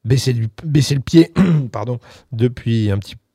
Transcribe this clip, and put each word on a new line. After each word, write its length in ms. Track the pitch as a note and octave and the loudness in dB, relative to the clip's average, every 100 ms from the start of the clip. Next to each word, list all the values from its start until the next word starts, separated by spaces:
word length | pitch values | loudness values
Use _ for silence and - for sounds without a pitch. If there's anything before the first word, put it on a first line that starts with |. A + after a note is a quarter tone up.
baissé 280 | A2 C3 C3+ | -2 0 0
du, 160 | A#2+ A2 - | -2 -4 -8
baissé 320 | D#3+ D3 C3+ C#3+ | -2 0 0 -2
le 40 | |
pied, 320 | - E3 E3 - F#3+ | 2 4 4 2 2
<clears throat> 180 | D#3 B2 | 2 0
pardon, 300 | G#2+ A2+ A#2+ - - _ | -6 -6 -8 -10 -20 _
depuis 580 | A2+ B2 A#2+ A#2 A#2 G#2+ | -2 -2 -2 -2 0 0
un 80 | G2 | -2
petit, 160 | - - _ | -6 -16 _